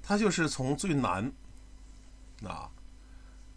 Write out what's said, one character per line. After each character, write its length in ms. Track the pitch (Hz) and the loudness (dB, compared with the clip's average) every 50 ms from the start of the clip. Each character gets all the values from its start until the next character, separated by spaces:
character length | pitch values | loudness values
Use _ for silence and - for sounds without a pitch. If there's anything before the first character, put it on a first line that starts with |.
他 140 | - - 202 | 4 4 4
就 140 | 208 226 202 | 6 6 6
是 180 | 160 - 165 147 | 6 6 4 4
从 260 | - - 127 131 143 | 4 2 2 2 2
最 200 | 143 - 196 156 | 2 4 4 4
难 360 | 143 123 98 90 92 107 139 - - - - - - - - - - - - - - - - - - - - - - | 6 6 4 4 2 0 -2 -2 -6 -14 -14 -14 -16 -16 -16 -16 -16 -16 -16 -16 -18 -16 -18 -18 -16 -16 -16 -14 -10
啊， 280 | 110 92 - 73 69 - - - - - - - - - - - - - - - - - - | -8 -8 -6 -8 -8 -10 -12 -14 -16 -16 -16 -16 -18 -16 -16 -16 -16 -16 -16 -16 -16 -16 -16